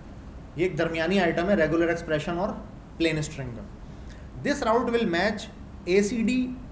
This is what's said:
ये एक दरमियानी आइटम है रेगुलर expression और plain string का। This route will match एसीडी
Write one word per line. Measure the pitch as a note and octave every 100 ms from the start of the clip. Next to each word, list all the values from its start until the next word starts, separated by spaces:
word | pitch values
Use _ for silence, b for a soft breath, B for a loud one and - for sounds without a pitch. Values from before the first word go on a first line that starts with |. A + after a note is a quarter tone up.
| - - - - - C#3+
ये | F3+
एक | D3+
दरमियानी | E3 E3 E3 G3
आइटम | E3+ D#3+ F3+
है | G3
रेगुलर | D#3 E3 E3
expression | E3+ - D3+ F3+ E3+
और | G#3 - - - - -
plain | E3 D#3
string | D3 - B2+ A2
का। | G2+ - - B B B B -
This | C4+ C#4+ A3+
route | A#3 B3 A#3
will | G3
match | E3+ G3+ A3 - - - - -
एसीडी | G3 G3+ A#3 A#3 B3+ B3+ B3+ -